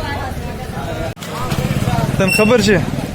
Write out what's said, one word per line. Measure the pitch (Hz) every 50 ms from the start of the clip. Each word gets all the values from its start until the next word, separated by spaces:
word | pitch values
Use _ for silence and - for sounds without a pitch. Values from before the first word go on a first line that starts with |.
| - - - - - - - - - - - - - - - - - - - - - - - - - - - - - - - - - - - - - - - - - - - -
તને | 190 190 -
ખબર | - 214 208 247 233
છે, | 196 214 208 160 143 - - - - - -